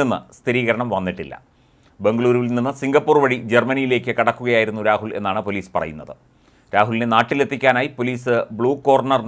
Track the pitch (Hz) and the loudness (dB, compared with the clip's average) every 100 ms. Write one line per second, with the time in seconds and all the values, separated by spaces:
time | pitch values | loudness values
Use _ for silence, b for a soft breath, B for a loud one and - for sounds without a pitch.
0 | 131 95 - - - 123 117 113 123 95 | 0 -2 -6 -8 -2 0 0 -2 -2 -4
1 | 92 90 73 64 _ b b b b b | -4 -6 -12 -14 _ b b b b b
2 | 101 117 123 123 123 120 120 127 135 143 | 0 2 2 2 0 -2 -4 -4 0 0
3 | 143 151 135 127 107 120 117 135 131 123 | 4 4 4 0 2 2 2 -2 0 0
4 | 123 117 117 117 123 117 110 107 107 107 | 0 0 0 0 0 2 0 0 0 0
5 | 110 - 104 101 101 101 92 87 82 78 | -2 -6 -4 -4 -4 -6 -6 -6 -6 -10
6 | 67 64 _ b b b b 98 110 113 | -16 -20 _ b b b b 0 2 0
7 | 117 113 120 139 139 131 131 123 143 - | 2 2 2 0 -2 0 2 2 -2 -4
8 | 123 120 127 117 - 110 123 139 139 135 | -6 -4 -2 -2 -2 -2 -2 0 2 2
9 | 127 131 | 2 -2